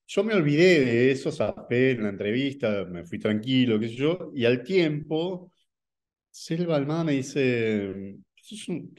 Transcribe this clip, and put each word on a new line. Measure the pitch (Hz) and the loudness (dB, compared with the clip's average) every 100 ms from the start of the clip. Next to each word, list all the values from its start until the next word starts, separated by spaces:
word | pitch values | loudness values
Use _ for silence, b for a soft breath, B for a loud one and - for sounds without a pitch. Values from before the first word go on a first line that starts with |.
| - | -8
Yo | - | -2
me | 214 | 0
olvidé | 208 147 147 180 170 | 2 2 6 6 6
de | 127 117 131 | 4 4 4
eso, | 131 156 | 2 -2
zafé | 139 104 - - 120 131 | -2 -4 -4 -2 2 2
en | 123 | 2
la | 107 | -2
entrevista, | 95 101 120 139 135 113 104 90 | -4 -2 -2 -2 -2 -2 -2 -4
me | 87 | -10
fui | 85 107 | -10 -4
tranquilo, | 110 107 117 131 123 107 | -2 -2 0 2 4 2
qué | 113 | 0
sé | 117 | -2
yo, | 143 185 - | -2 -2 -6
y | 143 | 0
al | 117 127 | 2 2
tiempo, | 127 190 160 151 - 160 175 180 185 _ _ _ _ _ _ _ _ | 2 2 2 -2 -4 -4 -4 -6 -12 _ _ _ _ _ _ _ _
Selva | - - 165 175 151 | -16 -8 -4 0 0
Almada | 139 165 | 0 -2
me | 165 | 0
dice, | 139 131 151 131 120 113 107 98 98 98 98 - _ | -2 -2 0 0 2 0 0 -2 -6 -10 -14 -20 _
"Sos | - 220 - | -20 -16 -8
un, | 165 - | -8 -10